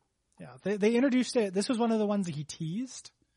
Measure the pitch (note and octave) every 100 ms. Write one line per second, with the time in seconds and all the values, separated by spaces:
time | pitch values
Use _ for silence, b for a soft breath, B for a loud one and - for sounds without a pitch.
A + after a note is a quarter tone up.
0 | _ _ _ _ D#3 B2+ F3+ G3+ G#3 A#3
1 | C#4 B3+ A#3 B3+ G#3 F#3 G3+ A#3 A#3 A3+
2 | G#3 G#3 F3 D3 D3 - D#3+ F#3 B3+ -
3 | - _ _